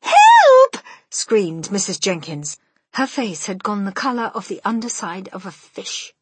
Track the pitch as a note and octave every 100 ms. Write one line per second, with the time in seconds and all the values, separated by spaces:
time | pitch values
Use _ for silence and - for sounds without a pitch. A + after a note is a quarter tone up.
0 | - F5 G#5+ A#5 F5 C5 C5+ - - -
1 | _ - - A3 F#3 D#3+ D#3 G3+ F#3 F3+
2 | - F3+ D3 D3 D3 - _ _ _ -
3 | C4 - A#3 E3 - F#3+ - G#3 G3 F#3+
4 | C4+ A#3+ A#3 A3+ - F#3 - A3+ A#3 -
5 | F#3+ F3 F#3+ F#3+ F#3 D#3+ _ - F#3+ -
6 | - _